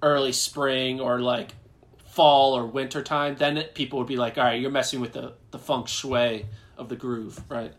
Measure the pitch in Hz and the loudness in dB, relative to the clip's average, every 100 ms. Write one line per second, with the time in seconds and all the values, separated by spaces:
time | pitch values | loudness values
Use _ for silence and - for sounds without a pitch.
0 | 151 143 135 127 - 147 139 131 127 127 | 2 2 2 -2 -4 -2 0 0 -2 -2
1 | 123 123 123 120 101 - - _ _ - | -2 0 0 -2 -4 -16 -20 _ _ -20
2 | - - 151 139 135 127 117 131 131 147 | -8 6 8 8 6 4 -2 -4 -4 -6
3 | - 147 143 139 147 151 156 - 127 139 | -4 -2 -2 0 0 0 -4 -6 -6 -4
4 | 123 127 117 120 127 117 135 139 123 131 | -2 -2 -2 2 2 2 0 0 -2 -4
5 | 117 123 - - - - - 131 120 - | -6 -6 -12 -14 -18 -14 -2 -2 -2 -6
6 | 139 123 120 110 104 107 - - 117 123 | -2 2 2 0 -8 -14 -18 -16 -12 -8
7 | 127 117 107 - - 123 113 | -6 -6 -8 -12 -10 -8 -8